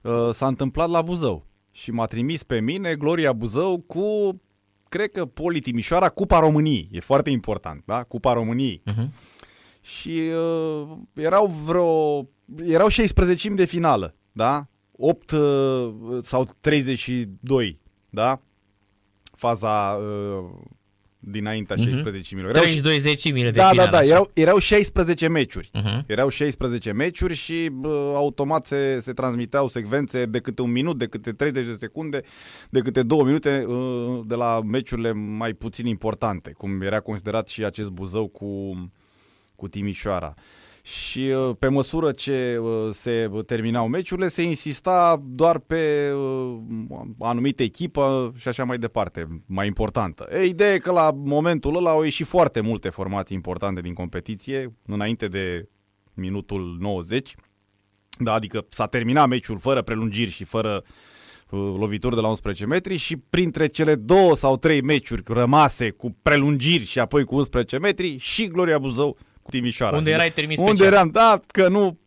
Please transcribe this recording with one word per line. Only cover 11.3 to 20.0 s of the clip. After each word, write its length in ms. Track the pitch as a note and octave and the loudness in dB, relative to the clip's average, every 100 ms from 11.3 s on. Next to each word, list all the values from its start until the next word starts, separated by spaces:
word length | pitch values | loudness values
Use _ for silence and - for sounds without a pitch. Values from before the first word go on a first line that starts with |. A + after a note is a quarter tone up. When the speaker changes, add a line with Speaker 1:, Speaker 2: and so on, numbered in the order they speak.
| F#3+ G#3 D#3 D3+ | 4 4 0 0
Speaker 1:
vreo... 640 | F3 E3+ D#3+ D3+ D3 B2+ _ _ D3+ E3+ | 2 4 2 2 -2 -6 _ _ -8 2
erau 220 | D#3+ G#3 | 4 6
șaisprezecimi 680 | - A3 - F3+ F3 G#3+ G3+ | 4 2 4 2 2 0 0
de 100 | F3+ | 0
finală, 500 | E3+ E3 A#2+ E2 _ _ | 2 2 2 -2 _ _
da? 340 | - A2+ D3 C#3 _ _ | -2 0 0 -6 _ _
Opt, 400 | _ D3 - - | _ 0 0 -2
uh, 580 | D#3 D3 C#3 C3+ C3 A#2+ G#2+ A2+ B2 | 2 4 4 2 0 -4 -8 -8 -8
sau 260 | A#2+ B2+ C3 _ | -2 -2 -2 _
treizeci 400 | - D3 C3 B2 | 0 0 0 -4
și 260 | - B2 G#2+ F#2 | -4 -6 -6 -10
doi, 400 | B2+ C3+ G#2+ D2+ _ _ _ | 0 0 0 -4 _ _ _
da? 320 | G#2 A#2+ C3+ _ _ _ _ _ _ _ _ - _ | -2 0 0 _ _ _ _ _ _ _ _ -20 _
Faza... 640 | A#2+ A#2 A2 G#2+ G2+ G2+ | -2 0 0 0 0 -4